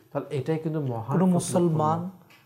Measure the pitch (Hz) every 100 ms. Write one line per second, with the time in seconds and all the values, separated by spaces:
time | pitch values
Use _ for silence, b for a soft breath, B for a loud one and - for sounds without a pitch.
0 | B 143 - 143 127 160 160 156 135 113
1 | 110 147 185 175 - 180 175 156 151 170
2 | 180 - - -